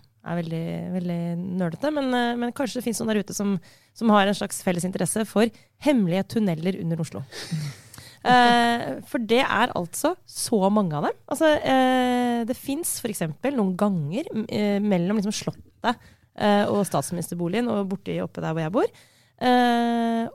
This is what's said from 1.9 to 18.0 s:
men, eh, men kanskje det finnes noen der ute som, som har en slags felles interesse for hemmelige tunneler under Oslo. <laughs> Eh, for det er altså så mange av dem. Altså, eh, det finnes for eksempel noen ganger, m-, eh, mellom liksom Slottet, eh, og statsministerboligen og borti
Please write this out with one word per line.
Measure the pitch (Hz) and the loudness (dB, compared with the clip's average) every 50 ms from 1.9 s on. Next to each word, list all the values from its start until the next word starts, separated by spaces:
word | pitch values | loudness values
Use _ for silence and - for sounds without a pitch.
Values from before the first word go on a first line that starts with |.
| 311 | -2
men, | 294 269 254 254 | -2 0 0 0
eh, | 240 240 240 240 | 0 0 0 -2
men | 240 240 240 240 | -2 -4 -4 -4
kanskje | - 277 208 - 254 | -4 -4 -4 -4 -4
det | 214 | -4
finnes | 240 220 - | -4 -4 -2
noen | 233 220 214 | -2 0 0
der | 214 190 | 0 -2
ute | - 180 | -2 -4
som, | - 202 202 196 170 - - - _ _ _ _ | -4 -2 -2 -2 -2 -4 -8 -18 _ _ _ _
som | - 226 226 208 | -2 2 4 6
har | 208 190 202 | 6 6 4
en | 202 | 2
slags | - 202 202 - - - | 0 -2 -4 -6 -4 -2
felles | 185 175 175 175 | -2 0 0 -2
interesse | 185 190 - 190 - - 220 220 | -4 -2 -2 -2 -2 -2 -2 -4
for | - - 202 226 226 - - _ _ _ _ - 294 | 0 2 2 2 2 0 -4 _ _ _ _ 0 2
hemmelige | 294 240 196 165 170 190 196 - - | 4 4 4 2 2 0 0 -2 0
tunneler | 233 214 190 165 156 160 190 190 - - | 0 0 0 0 0 -2 -2 -4 -2 -2
under | 165 165 165 165 | -4 -2 -2 -4
Oslo. | - - - 135 - - - - - | -6 -6 -10 -12 -12 -12 -14 -10 -8
<laughs> | 165 156 151 143 - - - - - - - - - - - | -6 -6 -6 -8 -10 -14 -18 -20 -20 -20 -20 -20 -18 -4 2
Eh, | 247 247 247 240 240 240 240 240 233 233 233 - 277 262 - - | 4 6 6 6 6 6 6 4 4 2 0 -2 -6 -8 -8 -8
for | - - 277 | -6 -4 -4
det | 226 202 226 247 277 | 0 2 2 2 2
er | - - 202 233 - - | 2 2 2 2 0 0
altså | - 175 165 - - - 311 370 - _ | -2 -4 -4 -4 -2 -2 -2 -2 -4 _
så | - - - - - 240 202 185 196 | -14 -10 -8 -4 0 2 2 4 4
mange | 208 214 196 170 151 | 4 2 2 2 0
av | 147 185 | -2 -2
dem. | - 453 - - - | -2 -4 -6 -8 -8
Altså, | 302 - 320 311 302 285 | -2 2 4 4 4 4
eh, | - 262 262 262 254 254 262 254 247 247 247 247 247 240 240 233 233 220 | 2 2 4 4 4 4 4 2 2 2 2 2 0 0 0 0 -2 -2
det | 247 | -4
finnes | - - - 277 311 349 - - | -6 -6 -4 -4 -4 -4 -4 -6
for | - - 226 208 | -4 -6 -6 -4
eksempel | - 175 156 147 - - 269 294 | -4 -4 -4 -4 -4 -4 -2 0
noen | 247 202 190 180 | 0 0 0 0
ganger, | 170 202 208 190 170 147 143 175 254 349 - - | 0 0 0 2 0 -2 -2 -4 -4 -6 -4 -4
m-, | 220 - - | -6 -6 -4
eh, | - 208 208 202 202 202 | -2 -2 0 0 0 0
mellom | 208 208 196 175 170 185 214 220 | 2 2 2 2 2 2 0 0
liksom | 185 214 208 | 0 -2 -4
Slottet, | - - - - - - - _ _ - 226 240 - - - - _ _ _ _ | -4 -6 -6 -8 -8 -12 -20 _ _ -4 -4 -4 -4 -8 -20 -20 _ _ _ _
eh, | - - 208 202 202 208 - 214 | -2 2 4 4 4 4 2 2
og | 208 196 - | 0 0 0
statsministerboligen | - 151 139 - 175 175 165 - 175 170 175 170 185 226 247 240 | 0 -2 -2 -2 -4 -6 -6 -6 -6 -6 -4 -2 -2 -2 -2 0
og | 220 202 202 185 | -2 -2 -2 -4
borti | 196 196 | -6 -6